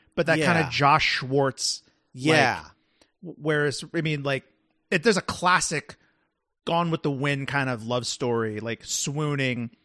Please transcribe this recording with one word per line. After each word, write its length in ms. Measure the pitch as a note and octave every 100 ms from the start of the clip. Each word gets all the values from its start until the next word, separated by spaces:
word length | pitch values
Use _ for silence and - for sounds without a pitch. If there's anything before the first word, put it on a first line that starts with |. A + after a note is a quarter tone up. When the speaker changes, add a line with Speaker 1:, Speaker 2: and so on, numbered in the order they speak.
| _
Speaker 1:
but 120 | - D#3+
that 100 | D#3
kinda 220 | D#3 E3
Speaker 2:
Yeah. 80 | D#3
Speaker 1:
Josh 340 | A#2+ C#3+ D3+
Schwartz, 800 | - - C3 C#3 C3+ - - - _ _ _
like, 100 | B2+
Speaker 2:
Yeah. 400 | C#3+ D#3 B2+ F2 D2+ _ _ _ _ _
Speaker 1:
w-, 140 | F3 -
whereas, 440 | D3+ D3+ D3 - D#3
I 60 | E3+
mean, 220 | D#3+ D3
like, 220 | C#3 C3+ _ _ _ _ -
it, 120 | F#3
there's 140 | A#3 F#3
a 60 |
classic 760 | - - F3+ F3+ - D3 - - _ _ _ _ _ _
Gone 260 | - E3+ E3+
with 140 | D#3+
the 60 | D3+
Wind 340 | C3+ C#3+ C#3 C3+
kind 240 | C#3 C3
of 160 | A#2 A2+
love 200 | B2 A2+
story, 500 | - B2 A#2 A2 G#2+
like, 260 | A2+ A2+
swooning 880 | - - - C#3+ D3+ C#3+ C3 A#2+ A#2 _